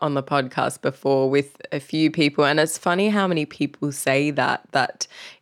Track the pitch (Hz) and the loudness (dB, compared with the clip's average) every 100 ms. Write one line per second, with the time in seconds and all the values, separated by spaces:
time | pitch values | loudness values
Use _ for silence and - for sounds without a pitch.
0 | 156 139 135 143 127 - 139 - 143 135 | -2 -2 0 0 0 -2 -2 -2 -6 -2
1 | 139 135 135 139 139 - - 147 139 156 | 0 2 4 2 0 -8 -10 -10 -4 0
2 | 156 160 147 143 147 151 156 - - 175 | 0 2 2 2 2 2 0 -2 -2 0
3 | 208 208 190 170 151 - 143 - 147 139 | 2 0 0 0 -4 -4 -6 -4 -8 -4
4 | - 135 147 135 131 127 - 143 127 - | 0 0 0 0 -2 -2 -2 -2 -2 -4
5 | - - - - | -12 -12 -20 -14